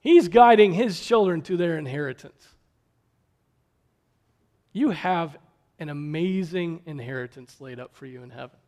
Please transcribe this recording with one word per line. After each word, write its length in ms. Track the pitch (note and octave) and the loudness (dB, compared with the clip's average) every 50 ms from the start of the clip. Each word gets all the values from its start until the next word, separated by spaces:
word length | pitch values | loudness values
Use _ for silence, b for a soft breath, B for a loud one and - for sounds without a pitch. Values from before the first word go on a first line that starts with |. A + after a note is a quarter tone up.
He's 280 | _ - E4+ F4 C4+ F3 | _ 6 6 6 6 6
guiding 460 | D#3+ A#3 A#3+ A#3 A#3 G#3+ G#3+ G3+ E3+ | 6 6 8 8 8 8 6 4 4
his 260 | F3+ B3 A#3 F3+ - | 0 -2 -2 -4 -8
children 420 | - - A#3 A3+ G#3 F#3 F3 E3 C#3+ | -4 0 2 2 2 2 0 -2 -4
to 140 | - F#3 | -6 -4
their 200 | E3+ F3 E3+ E3 | -2 -2 -2 -4
inheritance. 760 | D#3 D3+ C3 C3 D3 D3 C3+ C3 - - - _ _ _ _ _ _ _ _ _ _ _ _ _ _ _ _ _ _ _ _ _ _ _ _ _ _ _ _ _ _ _ _ _ _ _ _ _ _ _ _ _ _ _ _ _ _ _ _ _ | -4 -6 -8 -8 -8 -8 -8 -10 -12 -18 -20 _ _ _ _ _ _ _ _ _ _ _ _ _ _ _ _ _ _ _ _ _ _ _ _ _ _ _ _ _ _ _ _ _ _ _ _ _ _ _ _ _ _ _ _ _ _ _ _ _
You 180 | F#3+ C4+ D4 | -2 -2 -2
have 460 | F#3 - - F#3 F3+ E3+ E3+ D#3 C#3+ - _ _ _ _ _ _ _ _ | -2 -2 -4 -2 -2 -2 -4 -6 -10 -18 _ _ _ _ _ _ _ _
an 120 | E3 D3+ | -14 -12
amazing 920 | D3 D3 D3 D3 D3+ D#3+ E3+ F#3+ F#3 F#3+ F#3 D#3+ E3+ F#3 F3 E3+ E3 D#3+ _ | -10 -10 -10 -8 -6 -4 -4 -2 -2 -4 -6 -6 -6 -8 -6 -6 -8 -12 _
inheritance 760 | E3 D3+ C#3+ A#2 C3+ C3+ B2+ B2 A#2+ _ C3+ B2+ B2 - _ | -16 -14 -14 -12 -12 -10 -10 -12 -12 _ -20 -20 _ -20 _
laid 180 | C#3 C3 B2+ B2 | -20 -18 -16 -16
up 160 | B2 - _ | -18 -20 _
for 120 | - C#3 | -20 -20
you 160 | C3 B2+ B2 B2 | -20 -20 -20 -20
in 80 | B2 | -20
heaven. 280 | B2 B2 B2+ B2 _ _ _ | -18 -18 -18 -18 _ _ _